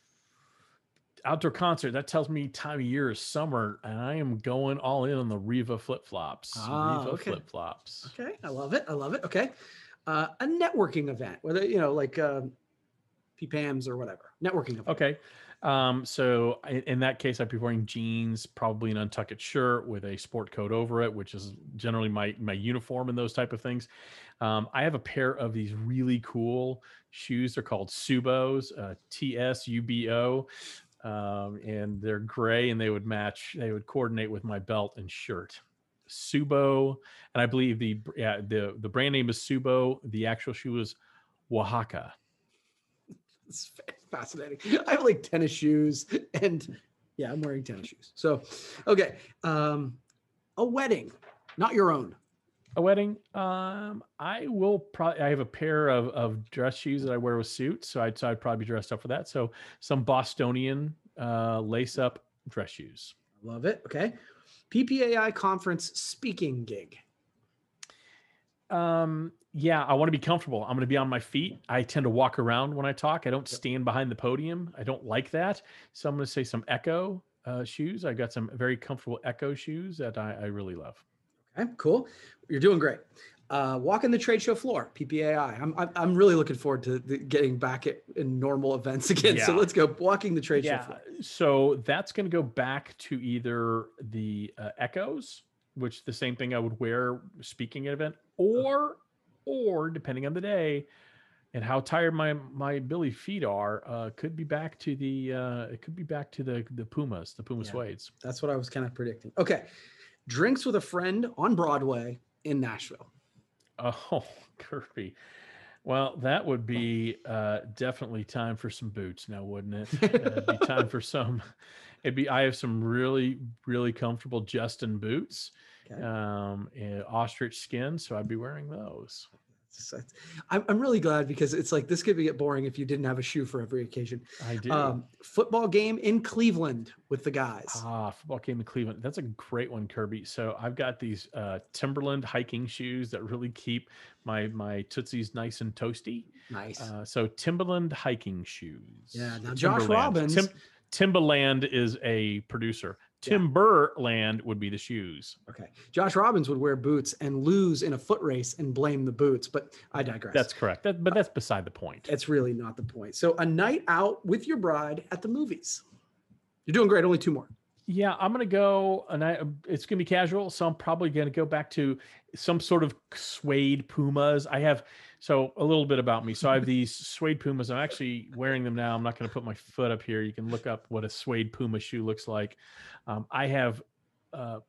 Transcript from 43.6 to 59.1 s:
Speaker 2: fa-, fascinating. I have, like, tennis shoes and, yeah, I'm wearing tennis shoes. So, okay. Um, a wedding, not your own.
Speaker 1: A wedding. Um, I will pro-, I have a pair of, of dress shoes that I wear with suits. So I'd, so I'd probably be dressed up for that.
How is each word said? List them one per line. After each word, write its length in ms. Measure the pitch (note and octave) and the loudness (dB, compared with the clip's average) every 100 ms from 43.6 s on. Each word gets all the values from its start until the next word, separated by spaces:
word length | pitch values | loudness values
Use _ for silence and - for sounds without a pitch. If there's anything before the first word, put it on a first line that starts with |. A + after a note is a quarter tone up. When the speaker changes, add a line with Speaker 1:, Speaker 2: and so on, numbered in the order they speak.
| - | -14
Speaker 2:
fa-, 260 | - - - _ | -16 -18 -18 _
fascinating. 480 | - - D#3+ D3 C#3+ G#3+ B3 - | -12 -10 -10 -10 -10 2 2 4
I 40 | |
have, 120 | C4+ | 6
like, 200 | B3+ G3 | 6 4
tennis 280 | - E3 D#3 | 2 0 2
shoes 540 | - D3+ D3+ D3+ C#3 - B3 - D#3 | 2 4 6 4 2 -2 -4 -2 0
and, 360 | G3 E3 - - _ _ _ - | 2 0 -4 -14 _ _ _ -8
yeah, 160 | B2+ | -4
I'm 100 | D3 | -4
wearing 220 | D3 C3+ | -4 -4
tennis 240 | C3 G2 A2+ | -6 -10 -14
shoes. 240 | - - - | -18 -20 -2
So, 280 | D#3+ C3+ - - - - - | 0 0 -2 -16 -16 -6 4
okay. 300 | G3+ F3+ - - _ | 4 4 -2 -20 _
Um, 500 | E3+ D3+ D3+ D3 C3+ B2 _ _ _ _ _ - | -2 2 2 0 -4 -8 _ _ _ _ _ 0
a 80 | A#3+ | 0
wedding, 460 | B3 C4+ F3+ A2+ - - - - - | 2 2 2 0 -16 -20 -20 -14 0
not 160 | A3 | 2
your 180 | A#3 F#3 | 6 6
own. 200 | D3 G#2 - _ _ _ _ _ - | 4 -2 -12 _ _ _ _ _ 2
Speaker 1:
A 60 | |
wedding. 340 | F3+ G3+ G#3 G#3 _ | 4 4 2 -4 _
Um, 720 | G3 F#3+ F#3 F#3 G3+ G#3 G#3+ - - | -4 -2 -2 -4 -6 -8 -12 -14 -10
I 260 | D#3+ A3 C4+ | -6 -4 -4
will 300 | G#3+ F#3+ G3+ | 2 2 2
pro-, 380 | - - E3 D#3+ | -2 0 0 2
I 100 | C#3+ | 2
have 100 | C#3+ | 2
a 60 | A#2+ | 0
pair 440 | - D#3 D3+ D3 | -4 0 4 6
of, 200 | B2 A#2+ | 4 4
of 380 | A#2+ A#2+ G#2+ G#2+ | 0 -2 -2 -6
dress 260 | - B2+ B2+ | -2 -2 -2
shoes 240 | D3 C#3 | -2 -2
that 100 | C3+ | 0
I 60 | A#2+ | 0
wear 200 | B2 A#2 | 2 0
with 100 | A2 | -2
suits. 420 | - C3 - - | -2 -2 -2 -4
So 100 | B2+ | -2
I'd, 140 | A2+ A2 | 0 0
so 120 | B2 | -2
I'd 100 | A2+ | -2
probably 200 | B2 A2+ | -2 -2
be 40 | A2+ | -2
dressed 240 | A2+ G2+ | -4 -4
up 100 | A2 | -6
for 60 | |
that. 200 | B2 | -4